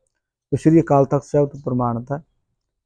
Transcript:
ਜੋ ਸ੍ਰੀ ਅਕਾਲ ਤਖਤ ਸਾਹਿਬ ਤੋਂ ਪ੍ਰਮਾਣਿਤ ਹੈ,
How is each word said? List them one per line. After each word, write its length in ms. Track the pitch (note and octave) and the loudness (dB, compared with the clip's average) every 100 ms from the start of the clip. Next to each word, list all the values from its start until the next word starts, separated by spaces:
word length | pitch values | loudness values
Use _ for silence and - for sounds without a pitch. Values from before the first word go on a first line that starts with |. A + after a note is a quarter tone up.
| _ _ _ _ _ | _ _ _ _ _
ਜੋ 40 | C3+ | -2
ਸ੍ਰੀ 240 | D#3 E3 | 2 4
ਅਕਾਲ 240 | - C#3+ | 4 2
ਤਖਤ 200 | C3+ C#3+ | 2 -2
ਸਾਹਿਬ 240 | - D3 C#3+ | -2 -2 -2
ਤੋਂ 120 | C#3+ | -4
ਪ੍ਰਮਾਣਿਤ 520 | C3+ B2 A#2+ A#2 A#2+ | -6 -4 -4 -6 -8
ਹੈ, 100 | C#3+ - _ _ _ _ _ | -12 -12 _ _ _ _ _